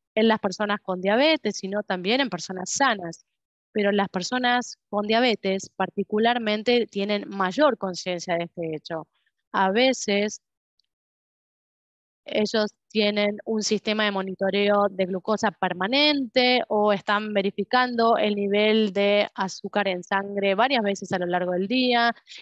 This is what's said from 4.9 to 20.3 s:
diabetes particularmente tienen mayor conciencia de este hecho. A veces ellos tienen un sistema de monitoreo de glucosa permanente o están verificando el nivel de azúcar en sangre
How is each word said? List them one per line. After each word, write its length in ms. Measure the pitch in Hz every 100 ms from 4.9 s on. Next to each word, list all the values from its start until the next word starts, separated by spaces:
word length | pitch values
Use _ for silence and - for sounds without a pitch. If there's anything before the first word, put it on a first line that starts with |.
| 202 208
diabetes 640 | 226 247 208 196 190 - -
particularmente 1120 | 190 - 196 214 226 240 214 214 214 240 220
tienen 420 | 202 202 208 -
mayor 480 | 196 185 190 302 220
conciencia 600 | 190 175 185 175 185 170
de 80 |
este 300 | 170 - 165
hecho. 320 | 156 - 165 151 _ _ _ _
A 180 | 190 190
veces 720 | 208 262 247 - 202 208 - _ _ _ _ _ _ _ _ _ _ _ _ _ _ _ _ _ _
ellos 440 | - - 214 220 214 _ _
tienen 480 | 214 208 208 208 208
un 180 | - 220
sistema 420 | 202 214 - 214
de 80 | 208
monitoreo 760 | 196 190 185 190 202 202 202 202
de 160 | 190 185
glucosa 440 | 185 - 208 214
permanente 1120 | - 185 180 190 269 302 294 247 254 247 254 -
o 240 | 214 208
están 420 | 202 - 208 214
verificando 840 | 208 196 - 196 254 254 240 226 233
el 200 | 208 202
nivel 560 | 202 202 214 220 214
de 360 | 185 202 208 -
azúcar 540 | - 190 - 202 208 196
en 140 | 180
sangre 520 | - 196 202